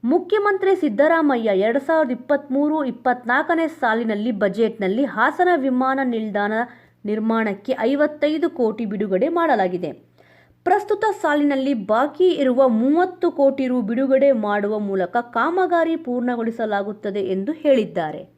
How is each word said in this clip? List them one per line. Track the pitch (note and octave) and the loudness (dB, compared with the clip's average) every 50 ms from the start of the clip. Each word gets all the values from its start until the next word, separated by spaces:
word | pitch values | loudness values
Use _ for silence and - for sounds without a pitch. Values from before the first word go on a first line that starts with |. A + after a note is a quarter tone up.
| - | 0
ಮುಖ್ಯಮಂತ್ರಿ | A#3 C#4+ F#4 F#4 - - G#4+ G4+ G#4 G4+ F#4+ G4 F#4+ G4 | 2 0 0 0 0 -2 0 2 0 0 0 2 2 2
ಸಿದ್ದರಾಮಯ್ಯ | F#4 - D4 G#3+ G3 C#4 D#4 E4 E4 D#4+ D4 C4+ A#3+ A3+ A3 G3+ | 2 0 -2 2 2 2 4 4 2 2 2 0 0 0 0 0
ಎರಡು | F#3 G3 A3 A#3 C#4 | 2 2 2 0 -2
ಸಾವಿರದ | C4+ - E4 D#4+ D#4 B3 | 0 0 0 2 2 0
ಇಪ್ಪತ್ತ್ಮೂರು | B3 B3 - - D4 C#4 C#4+ - B3+ C#4 C#4+ D4+ D#4 D#4 D4 | -2 -8 -2 -2 -2 -2 -2 -2 -2 0 0 0 0 -2 -2
ಇಪ್ಪತ್ನಾಲ್ಕನೇ | C4 - - - B3+ B3 B3 B3 A3+ B3 C4+ D4+ - E4+ D#4+ E4 D#4 | -4 -6 -4 -2 -2 -2 -2 -2 0 0 0 2 0 0 0 0 -2
ಸಾಲಿನಲ್ಲಿ | D#4+ - - A#3+ A3 A3+ A#3+ A3 G#3+ G3+ G#3 A#3+ | -4 -2 -2 0 0 0 0 -2 -2 -2 -2 -4
ಬಜೆಟ್‌ನಲ್ಲಿ | A#3+ G3 G#3 G3+ F#3+ G#3 A3+ A3 A3+ - G3+ F#3 F#3+ A3+ C#4+ | -2 0 0 -2 0 0 0 0 0 -2 -2 -2 0 0 -2
ಹಾಸನ | B3+ F3+ G#3 A3+ C4 D4+ - F4+ F4+ F4+ | -2 0 0 0 0 2 2 2 2 2
ವಿಮಾನ | D#4+ C4 C4+ B3+ B3 B3+ C4 C4+ C4+ C4+ | 2 0 0 0 0 0 0 0 0 -2
ನಿಲ್ದಾಣ | B3+ A#3+ A3+ A3 G#3+ F#3+ G3+ G3+ G#3 G#3+ A3 A#3+ B3 - - - _ _ _ _ | -2 -2 -4 -4 -4 -2 -2 -2 0 -2 -2 -4 -4 -8 -20 -20 _ _ _ _
ನಿರ್ಮಾಣಕ್ಕೆ | G3+ G#3 A3 G#3+ A3 A3+ A3+ A3 G#3+ G3 G3+ - - B3+ - | -6 -4 -2 0 0 0 0 0 -2 -4 -6 -4 -6 -4 -2
ಐವತ್ತೈದು | A3+ A#3 C#4 C#4+ D4 D4 D4+ - - D4 D4+ D#4+ C#4+ E4+ | 0 0 2 2 0 0 0 0 -2 0 0 0 -2 -2
ಕೋಟಿ | - - B3 A3 G#3+ G#3+ A#3+ | -2 0 -2 -2 0 -2 -6
ಬಿಡುಗಡೆ | G3+ G3 G#3 G#3+ G3+ F#3+ F#3 A3 D#4 | -6 -4 -4 -2 0 0 0 0 0
ಮಾಡಲಾಗಿದೆ. | E4 E4+ E4+ D#4+ C#4 A3+ F#3+ F3+ F3+ F3 F3+ D#3 B2+ - _ _ _ _ _ _ _ _ _ _ _ _ _ | 0 0 2 2 2 2 0 0 -2 -4 -6 -6 -10 -10 _ _ _ _ _ _ _ _ _ _ _ _ _
ಪ್ರಸ್ತುತ | - G4 G#4 G4+ G4+ G#4 G4+ G#4+ A4 F#4+ F#4 | 2 2 2 2 -2 -4 -2 0 -2 -2 -2
ಸಾಲಿನಲ್ಲಿ | - D#4+ D4 D4 D4 C#4+ C#4+ C4+ C4 C4+ C#4+ | -2 0 0 2 2 2 0 0 0 -2 -2
ಬಾಕಿ | A3+ G3 F3+ G#3+ A3+ C4 D4 - - F4+ F#4 | -4 0 0 2 2 2 0 0 2 2 2
ಇರುವ | F4 - C#4+ C4 B3+ B3 C4+ C4 | 4 2 2 0 4 4 4 4
ಮೂವತ್ತು | A#3 A3 A#3 C4 D4 E4 F4+ F#4 F4+ - - F4 | 4 2 2 2 2 2 2 0 -2 -2 -2 -2
ಕೋಟಿ | - - C#4+ C4+ C4+ C4+ C4+ | 0 2 2 2 2 0 -2
ರು | B3+ B3 B3+ A#3 | -2 -2 -2 -2
ಬಿಡುಗಡೆ | G3 A#3 A3+ C4+ C4 C4+ C4+ C4+ C#4 C4+ | -2 -2 -2 0 2 2 4 4 4 4
ಮಾಡುವ | A#3 G#3+ G#3 G3+ G#3 G#3 G#3 G#3+ G#3+ | 2 0 0 0 0 0 -2 -2 -4
ಮೂಲಕ | G#3+ G3+ G3 F#3+ F3+ F3 - | -4 -2 -2 -2 -2 0 -2
ಕಾಮಗಾರಿ | A#3+ A#3+ A#3+ - A#3 A#3 D4+ E4+ F#4 F#4 F4+ F4 E4+ E4 E4 E4 | -4 -4 -2 -2 -2 -2 0 0 0 0 2 2 2 2 0 -2
ಪೂರ್ಣಗೊಳಿಸಲಾಗುತ್ತದೆ | D#4+ D#4+ B3 B3 B3 A#3+ B3 B3 A#3 A3+ A3+ A3+ A3+ A#3 A3 G#3 G3+ G3+ G3+ G#3+ G#3 - G#3+ G3 G#3 | -4 -4 -4 -4 -2 -2 -2 -2 -2 -2 -4 -4 -4 -4 -2 -2 -2 -2 -4 -8 -8 -8 -6 -4 -4
ಎಂದು | G3 F#3 F#3 F#3+ G3 G#3 D#4+ | -4 -2 -2 -4 -2 -4 -6
ಹೇಳಿದ್ದಾರೆ. | D#4 - D4+ C#4 B3+ G#3+ E3+ D#3+ F3+ E3 D#3 D3+ D3+ C#3 - _ | -2 2 4 4 4 2 -2 -4 -6 -6 -6 -8 -10 -14 -16 _